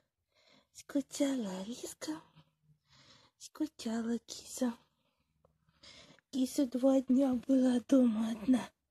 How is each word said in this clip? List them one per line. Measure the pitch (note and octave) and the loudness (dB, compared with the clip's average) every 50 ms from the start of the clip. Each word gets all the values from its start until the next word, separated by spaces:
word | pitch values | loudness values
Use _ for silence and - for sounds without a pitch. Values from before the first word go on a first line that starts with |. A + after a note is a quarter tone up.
| _ _ _ _ _ _ _ _ _ _ _ _ _ _ _ | _ _ _ _ _ _ _ _ _ _ _ _ _ _ _
Скучала | - - - - C#4+ C4+ - - - C#4+ C#4 C4+ B3+ G#3+ F#3+ F#3 F#3 | -20 -12 -6 -4 -4 -4 -4 -4 -2 -2 -2 -2 -4 -4 -6 -8 -8
Алиска. | F#3+ A3 B3+ - - - - - - D#4 D#4 D#4 - _ _ - - _ _ _ _ _ _ _ _ _ _ - - - - - _ _ _ | -8 -10 -10 -12 -12 -14 -14 -12 -10 -10 -10 -12 -14 _ _ -20 -20 _ _ _ _ _ _ _ _ _ _ -20 -20 -20 -20 -20 _ _ _
Скучала | _ - - - - D#4 C#4+ - - - A3+ A3 A#3 A3+ A3+ A#3 A3+ - | _ -20 -14 -8 -6 -6 -6 -6 -8 -8 -6 -6 -4 -4 -4 -4 -6 -6
киса. | - - - - - - - B3+ A#3+ A#3 - _ _ _ _ _ _ _ _ _ _ _ _ _ _ _ _ _ _ _ _ - - - - - - - _ _ _ | -10 -14 -14 -14 -14 -6 -4 -4 -4 -4 -6 _ _ _ _ _ _ _ _ _ _ _ _ _ _ _ _ _ _ _ _ -20 -20 -20 -20 -20 -20 -20 _ _ _
Киса | - B3+ C4 - - D4 C#4+ | -4 -4 -4 -2 0 0 0
два | A#3+ - A#3+ B3+ C4+ C4+ C4+ | 0 0 2 4 4 4 4
дня | B3+ - B3 C4 C#4 B3+ B3+ A#3 - | 4 2 2 4 4 2 0 -2 0
была | - C4+ C4 B3+ B3+ B3 A#3+ - | 2 4 4 4 4 2 0 2
дома | - C#4+ C4 B3+ A#3 G#3+ A3 A3+ A3 | 4 4 6 6 4 2 0 -2 -4
одна. | A#3 - - C4 B3+ A3 - - - _ _ _ | -4 -2 0 2 2 2 0 -4 -12 _ _ _